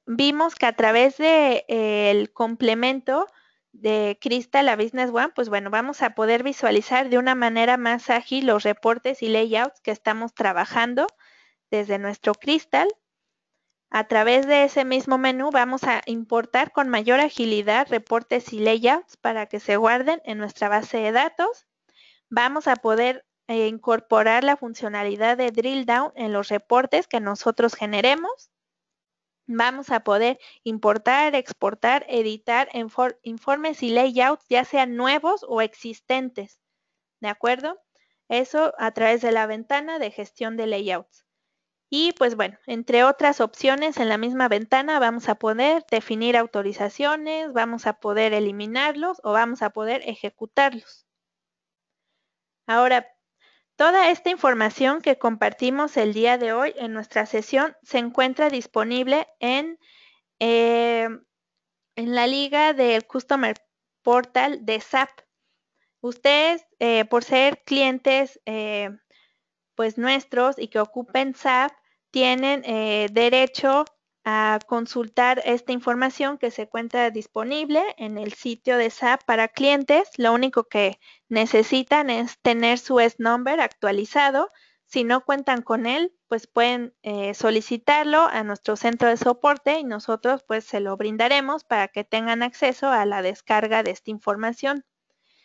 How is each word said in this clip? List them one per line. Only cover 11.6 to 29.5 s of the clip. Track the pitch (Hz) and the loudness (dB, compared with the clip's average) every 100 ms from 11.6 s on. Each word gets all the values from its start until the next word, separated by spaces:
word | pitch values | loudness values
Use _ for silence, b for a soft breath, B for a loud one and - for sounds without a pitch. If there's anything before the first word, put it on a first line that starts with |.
| - | -6
desde | 214 202 202 | -4 -2 -4
nuestro | 202 202 214 | -6 -4 -2
Crystal. | 208 285 302 - 269 381 - _ _ _ _ _ _ _ _ _ | -2 0 -2 0 0 0 -2 _ _ _ _ _ _ _ _ _
A | 220 214 | -4 2
través | 220 220 254 277 | 2 4 4 4
de | 285 | 4
ese | 277 277 | 4 2
mismo | 262 262 262 262 | 0 0 0 0
menú | 262 254 285 | 0 0 0
vamos | 277 247 262 | 0 0 -2
a | 262 233 | -2 -2
importar | - 233 220 233 233 254 262 | -4 -8 -2 -2 -2 -4 -2
con | - 262 | -2 0
mayor | 233 220 262 | 0 2 2
agilidad | 294 - 226 208 202 233 277 | 2 0 -2 0 0 0 0
reportes | 226 - 233 - 247 - | -2 -2 -4 -2 -6 -4
y | 214 | -2
layouts | 214 226 240 320 - _ | 0 2 2 0 -2 _
para | 233 220 208 | -6 -4 -6
que | 208 | -8
se | - 202 | -2 2
guarden | 226 247 262 330 247 | 2 2 0 -4 -6
en | 214 | -10
nuestra | 208 - 208 | -8 -4 0
base | 208 214 233 | 0 -2 -4
de | 220 | 0
datos. | 240 311 - 381 494 _ _ _ b b b b | 0 0 -2 -4 -4 _ _ _ b b b b
Vamos | 233 247 302 302 | -2 0 0 0
a | 247 | 0
poder, | 226 220 247 254 _ _ - | 0 2 0 -2 _ _ -6
eh, | 226 220 | -2 -2
incorporar | 220 240 226 - 220 220 233 | -2 -2 -2 2 2 4 4
la | 277 285 | 2 0
funcionalidad | 240 226 214 208 202 202 226 247 | -4 -10 -8 -6 -6 -2 0 0
de | 247 | -2
drill | 226 247 269 240 | -2 -2 -2 0
down | 240 302 | 0 -2
en | - 220 | -6 -4
los | 202 202 | -4 -4
reportes | 208 - 240 262 311 - | -4 2 2 2 0 0
que | 233 | -4
nosotros | 208 202 233 226 233 | -4 -4 -2 0 0
generemos. | - 208 208 247 285 359 539 _ _ _ _ _ _ _ _ _ _ - | 0 -6 0 2 2 -2 -10 _ _ _ _ _ _ _ _ _ _ -6